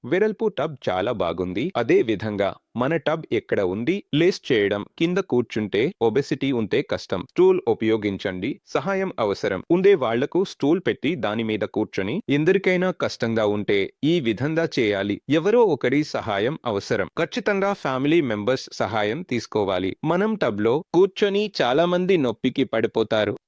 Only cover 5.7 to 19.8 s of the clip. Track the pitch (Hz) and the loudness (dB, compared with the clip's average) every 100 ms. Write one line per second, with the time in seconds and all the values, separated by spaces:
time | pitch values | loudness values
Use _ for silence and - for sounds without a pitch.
5.7 | 98 139 - 113 110 - 135 135 123 104 | 0 0 0 0 0 -2 -4 -2 -2 0
6.7 | 113 - 92 - 95 87 - 185 185 - | -2 -2 -6 -4 -6 -4 4 4 4 0
7.7 | 110 110 110 104 95 104 92 107 - _ | 0 2 0 0 -4 -6 -6 -6 -8 _
8.7 | 156 143 196 190 - 107 98 101 95 - | -4 -2 -2 -4 -2 -2 0 -2 -4 0
9.7 | 175 190 190 120 117 143 175 196 - 139 | 4 6 4 2 0 0 -2 -2 -2 0
10.7 | 180 - 101 135 170 104 107 113 107 101 | 2 0 -2 -2 -2 -2 -2 -2 -2 -2
11.7 | - 107 - 95 160 - 143 160 190 190 | -2 -2 -2 -4 -4 -2 0 2 2 2
12.7 | 180 185 - 110 - 117 113 107 104 101 | 0 -2 -2 -6 -2 -2 2 0 0 0
13.7 | 101 95 _ 143 170 117 101 139 160 165 | 0 0 _ 0 2 0 -2 -2 -2 -2
14.7 | - 110 101 101 101 - 151 170 240 220 | 0 0 0 -2 -4 0 0 4 4 4
15.7 | 143 127 143 151 117 101 101 113 156 123 | 2 0 0 -2 -4 -4 -2 -2 -4 -4
16.7 | 101 - 110 87 - 170 - 220 196 196 | -4 -2 -4 -2 -4 -4 -2 -2 0 -2
17.7 | 196 147 131 143 170 139 104 104 131 - | -2 -4 -2 2 2 2 -2 -2 -2 -6
18.7 | - 110 110 104 135 180 120 - 110 98 | -6 -2 0 -2 -4 -4 -6 -2 -2 0
19.7 | 92 | 0